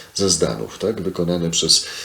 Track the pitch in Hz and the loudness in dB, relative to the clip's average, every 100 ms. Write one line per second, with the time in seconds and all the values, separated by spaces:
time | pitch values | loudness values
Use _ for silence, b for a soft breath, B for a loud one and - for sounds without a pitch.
0 | B - 98 90 87 53 52 - 95 104 | B 0 2 2 2 -2 -6 -4 -2 -2
1 | 90 92 85 87 82 82 78 - - B | -2 -2 0 0 0 0 4 2 2 B